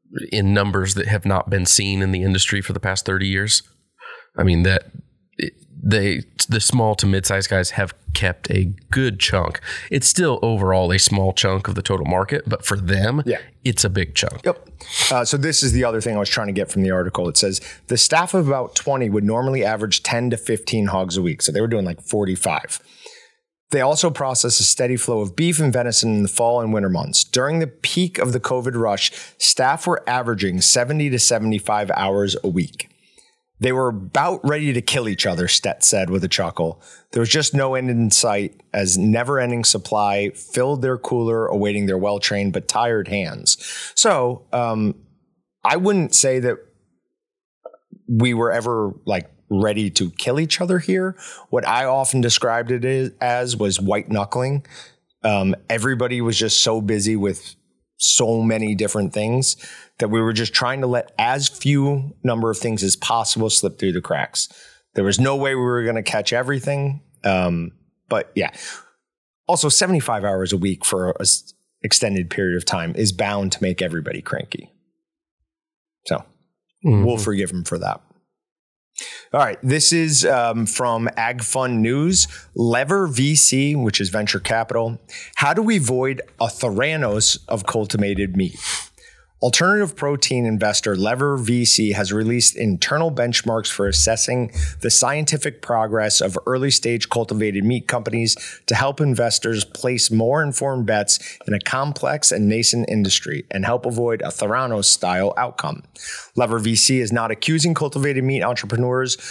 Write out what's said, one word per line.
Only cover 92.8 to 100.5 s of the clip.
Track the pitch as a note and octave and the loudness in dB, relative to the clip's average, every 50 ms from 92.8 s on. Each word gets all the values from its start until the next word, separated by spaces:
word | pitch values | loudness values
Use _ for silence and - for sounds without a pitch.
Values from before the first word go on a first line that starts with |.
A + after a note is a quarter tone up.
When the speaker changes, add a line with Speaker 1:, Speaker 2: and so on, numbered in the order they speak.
| - - C#3+ D#3 E3 E3 | 0 0 0 0 0 0
Speaker 2:
benchmarks | C#3 B2 A#2+ A#2+ A#2 - - A#2 A2+ A2+ G2+ | 0 0 -2 0 0 -2 -2 -2 -2 -2 -2
for | - - - G2+ | -4 -2 0 0
assessing | G2 - - - A2 A2+ - - A#2+ B2 B2+ A#2+ A#2 - - - - - - | 2 2 2 2 2 2 0 0 0 0 -2 -2 -2 -2 -2 -4 -4 -4 -4
the | - A#2 | -2 2
scientific | - - C3 B2+ C#3+ D3+ D3+ - D#3 C#3 - D3+ A#2 - | 2 2 2 2 0 0 -2 -2 -2 -2 -2 -4 -6 -8
progress | - - A#2+ A2+ A2 G#2 A2 A2 G#2+ G#2 - - | -4 -2 0 0 0 0 0 0 0 2 2 2
of | - G2 F2 - - | 0 0 -2 -4 -2
early | A#2+ C3 C3 C#3 C#3 | -2 -2 0 0 0
stage | A#2 - - A#2+ A#2 A2 - - | 0 0 0 0 -2 -2 -2 -2
cultivated | - A#2+ A2 - G#2+ G#2 A2 G#2+ F#2+ G2+ G2 | -2 -2 -2 -2 -2 -2 0 0 0 0 0
meat | A2+ B2 A2+ - | 0 0 0 -2
companies | - B2+ A#2+ G#2+ - A2+ A#2 A2+ A2+ - - - - - - - | -4 -4 -4 -4 -4 -4 -2 -2 -2 -2 -4 -6 -16 -16 -12 -6
to | - A#2 | -2 0
help | A2 C3+ C#3 C#3 - | 0 0 0 0 0
investors | D3 C#3 B2 - A#2+ A2+ - - - A2+ A2+ G#2 - | 0 0 2 2 0 0 0 -2 -2 -2 -2 -2 -4
place | - - - - B2+ B2+ A2 - - | -6 -8 -4 -4 -2 0 2 2 2
more | A2+ A2 A2+ A#2+ C#3+ D#3+ | 4 2 2 2 2 0
informed | D3+ C#3+ | 0 -2